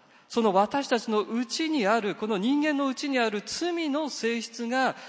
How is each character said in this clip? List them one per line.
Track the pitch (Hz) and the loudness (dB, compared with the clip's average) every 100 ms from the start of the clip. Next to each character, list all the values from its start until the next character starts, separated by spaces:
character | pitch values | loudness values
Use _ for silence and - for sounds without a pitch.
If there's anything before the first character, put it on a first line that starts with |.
| _ - - | _ -20 -4
そ | 233 | 2
の | 226 | 4
私 | 185 214 285 269 | 4 4 0 0
た | 240 | 0
ち | 226 | 0
の | 214 | 0
う | 196 226 | 0 -2
ち | 240 - 320 | -2 -2 0
に | 311 196 | 2 4
あ | 226 | 2
る、 | 202 | 0
こ | - 214 | -4 -2
の | 202 | 0
人 | 226 294 | 2 2
間 | 302 277 | 2 0
の | 277 | 0
う | |
ち | 247 294 | -2 -2
に | 262 | 0
あ | 226 | 0
る | 208 | -2
罪 | 202 - 349 339 311 | -6 -4 -2 -2 -2
の | 285 302 | -2 -2
性 | - 226 233 | -4 -2 -2
質 | 220 - 233 | -6 -8 -2
が | 262 247 - | 0 0 -2